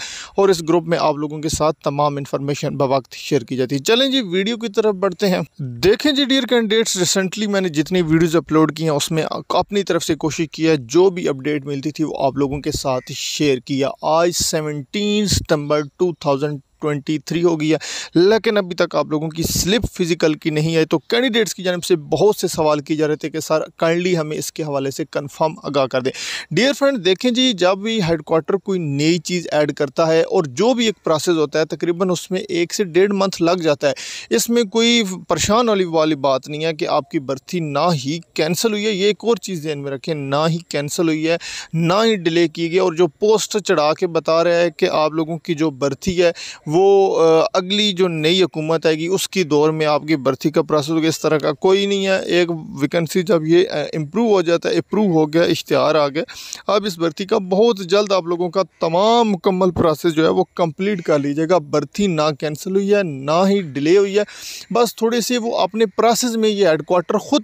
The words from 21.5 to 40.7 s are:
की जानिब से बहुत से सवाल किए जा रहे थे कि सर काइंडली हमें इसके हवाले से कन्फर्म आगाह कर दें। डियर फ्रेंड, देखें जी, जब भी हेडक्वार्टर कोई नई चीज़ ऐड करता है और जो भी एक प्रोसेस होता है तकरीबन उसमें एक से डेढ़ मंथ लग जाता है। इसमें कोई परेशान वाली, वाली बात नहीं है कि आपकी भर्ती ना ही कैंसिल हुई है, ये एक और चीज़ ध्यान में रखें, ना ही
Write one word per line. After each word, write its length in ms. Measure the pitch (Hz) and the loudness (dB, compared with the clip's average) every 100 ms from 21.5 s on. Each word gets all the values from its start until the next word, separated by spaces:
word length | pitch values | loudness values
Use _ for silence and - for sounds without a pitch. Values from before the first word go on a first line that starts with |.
की 100 | - | -2
जानिब 180 | 180 180 | -4 -4
से 140 | - 180 | 0 -2
बहुत 420 | 143 151 196 202 | 0 2 2 2
से 100 | 180 | -2
सवाल 320 | - 156 151 | 0 0 0
किए 180 | 139 156 | -2 -2
जा 80 | 151 | 0
रहे 100 | 151 | -2
थे 140 | 160 | -4
कि 120 | 156 | -8
सर 300 | - 156 - _ | -2 -2 -2 _
काइंडली 340 | 165 170 180 175 | 0 0 0 -2
हमें 220 | 151 156 | -2 -6
इसके 260 | 147 - | -8 -8
हवाले 280 | 156 139 135 | -6 -4 -4
से 140 | - 160 | -6 -8
कन्फर्म 500 | 151 143 - 160 165 151 | -6 -8 -4 -4 -4 -4
आगाह 220 | 143 131 | -2 0
कर 140 | 131 | 0
दें। 100 | 127 - - - - | -4 -6 -10 -10 -6
डियर 200 | 156 247 | 0 0
फ्रेंड, 240 | 285 277 269 | 2 0 0
देखें 360 | 175 190 247 | 0 0 0
जी, 200 | 240 254 | 2 0
जब 200 | 196 180 | 2 2
भी 260 | 196 208 226 | 2 -2 -2
हेडक्वार्टर 540 | 165 170 147 165 156 196 | 0 -2 0 -2 0 -4
कोई 240 | - 190 | -2 -4
नई 400 | 160 139 156 175 | -2 0 2 0
चीज़ 280 | - 180 160 | 0 -6 -2
ऐड 240 | 151 151 | 0 0
करता 340 | 135 143 - 165 | 0 -4 0 2
है 180 | 160 | 2
और 240 | - 190 156 | 2 0 -2
जो 260 | 123 214 | 0 2
भी 140 | 247 226 | 2 0
एक 80 | 190 | -2
प्रोसेस 320 | - 156 180 165 | 0 0 2 0
होता 240 | 147 151 | 0 0
है 60 | 156 | -2
तकरीबन 460 | 151 170 170 190 | -2 -4 -2 -2
उसमें 280 | 175 - 185 | -2 -4 -8
एक 340 | - 170 170 | -4 -4 -4
से 100 | - | -2
डेढ़ 300 | 196 160 202 | 0 2 2
मंथ 180 | 196 196 - | 2 -2 0
लग 200 | 165 180 | 0 0
जाता 260 | 160 143 147 | 0 0 0
है। 60 | 131 - - - | -2 -8 -14 -4
इसमें 340 | 226 226 233 220 | -2 0 0 0
कोई 360 | 226 233 240 | 2 4 4
परेशान 640 | 202 180 170 165 151 214 240 | 0 -6 -4 -2 2 2 2
वाली, 160 | 202 185 | 2 0
वाली 300 | 160 156 151 | 2 2 0
बात 320 | 139 131 139 | 0 0 -2
नहीं 180 | 151 160 | -6 -4
है 80 | |
कि 120 | 151 175 | -4 -2
आपकी 340 | 143 139 165 | -2 -2 -6
भर्ती 400 | 131 135 - 180 | -4 -8 -6 -6
ना 300 | 160 143 170 | -4 0 0
ही 300 | 160 127 165 - - | 0 -2 -6 -8 -4
कैंसिल 360 | 160 175 233 | -2 0 -2
हुई 120 | 214 | 0
है, 80 | 214 | -2
ये 180 | 196 202 | 0 0
एक 160 | 208 208 | 0 0
और 120 | 233 | -2
चीज़ 240 | - 185 | -2 -8
ध्यान 160 | 151 147 | -6 -6
में 140 | 139 | -6
रखें, 240 | 139 - 156 | -8 -6 -6
ना 300 | 139 143 160 | -2 0 0
ही 160 | 165 - | -2 -4